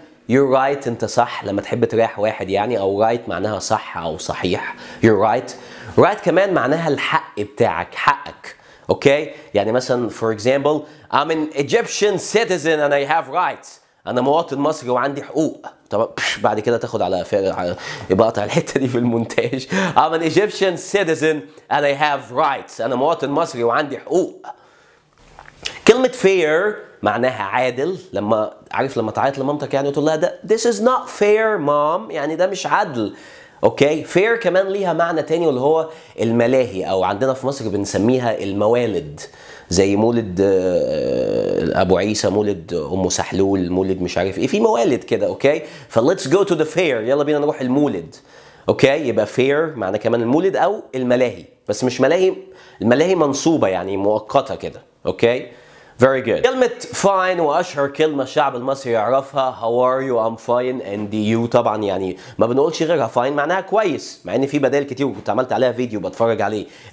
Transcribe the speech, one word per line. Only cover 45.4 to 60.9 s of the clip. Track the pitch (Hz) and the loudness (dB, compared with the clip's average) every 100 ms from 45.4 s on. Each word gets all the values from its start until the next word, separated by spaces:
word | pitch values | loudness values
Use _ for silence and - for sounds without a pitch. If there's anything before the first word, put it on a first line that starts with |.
| 135 151 - - - | 2 0 -4 -16 -2
ف | 117 | 2
let's | 131 190 131 | 2 2 2
go | 185 196 | 2 2
to | 165 | 2
the | 156 170 | 0 0
fair، | |
يلا | 175 120 110 143 | 0 0 0 0
بينا | 143 147 | 2 2
نروح | 147 143 | 0 -2
المولد. | 127 135 143 98 80 - - - - - - | 0 2 2 0 -8 -18 -20 -20 -20 -10 -2
اوكي؟ | 107 135 151 135 | 4 4 4 0
يبقى | 104 104 | 0 0
fair | - 131 143 160 120 | 2 2 2 0 -2
معنى | 95 104 | -4 -2
كمان | 113 117 | 0 0
المولد | 113 147 190 135 | 2 2 2 2
او | 170 214 - 131 | 0 0 -6 -6
الملاهي، | 123 123 123 92 - _ - | 0 2 2 -2 -18 _ -6
بس | 104 | -2
مش | 127 123 | -2 2
ملاهي، | 135 175 185 185 - - - - | 2 4 2 0 -12 -20 -20 -4
الملاهي | 110 127 175 185 | 2 4 4 2
منصوبة | 147 139 160 156 107 | 0 2 2 2 2
يعني | 92 95 98 | 0 -4 -2
مؤقتة | 101 107 - 139 - 87 | 0 0 2 0 0 -8
كده. | 85 - _ _ - | -10 -14 _ _ -8
اوكي؟ | - 117 127 - - - - - - | 0 2 2 -6 -18 -20 -20 -14 2
Very | 131 131 113 | 4 4 0
good. | 85 | 0
كلمة | 247 262 240 - - - | 2 2 0 -2 -10 0
fine | 202 190 185 175 | 2 2 0 0
وأشهر | 151 156 175 147 139 | 2 0 -2 -2 -4
كلمة | 139 156 139 | 2 0 0
الشعب | 127 156 139 127 | -2 0 0 0
المصري | 131 135 131 | -4 -4 0
يعرفها، | 113 107 131 131 139 131 | 0 2 0 0 -2 -2
how | - | -2
are | 113 120 127 131 135 | -2 2 2 2 0
you, | 117 113 | 0 0
I'm | 113 - | -4 -2
fine, | 120 127 127 | 0 0 -4
and | 98 | -6